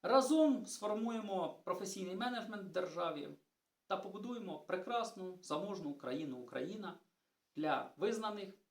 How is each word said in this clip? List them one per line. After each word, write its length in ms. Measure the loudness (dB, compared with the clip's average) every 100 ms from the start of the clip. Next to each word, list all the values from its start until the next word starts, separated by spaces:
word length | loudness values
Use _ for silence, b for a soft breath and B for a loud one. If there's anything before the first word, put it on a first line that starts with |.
Разом 640 | 8 6 8 8 8 6 0
сформуємо 960 | -4 -2 0 0 -2 -2 0 -2 -4 -4
професійний 500 | -4 -4 -4 -4 -2
менеджмент 480 | -2 -2 -6 -8
в 80 | -4
державі 580 | -2 -2 0 -2 -2 -8 -12 _ _ _ _ _
та 100 | -2
побудуємо 640 | -2 -8 -6 -6 -6 -8
прекрасну, 800 | -2 -2 2 0 0 -4 -8 -8
заможну 520 | -4 -2 0 -4 -4
країну 440 | -4 -4 -2 -4 -6
Україна 640 | -6 -4 -4 -4 -8 -10 _ _ _ _ _ -2
для 380 | 2 2 0 -2
визнаних 560 | 0 0 -2 -4 -10 -14 _